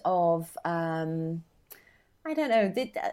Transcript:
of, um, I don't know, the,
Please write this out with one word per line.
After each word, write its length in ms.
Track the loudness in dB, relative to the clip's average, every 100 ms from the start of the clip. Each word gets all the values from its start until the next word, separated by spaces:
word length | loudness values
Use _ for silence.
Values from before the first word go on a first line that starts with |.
of, 520 | 0 4 4 2 -2 -6
um, 800 | -4 -2 0 -2 -2 -2 -4 -6 -10 _ -20 -20 _ _ _ _ -6
I 80 |
don't 160 | -2 2
know, 180 | 4 4
the, 240 | 0 -4 -4 -6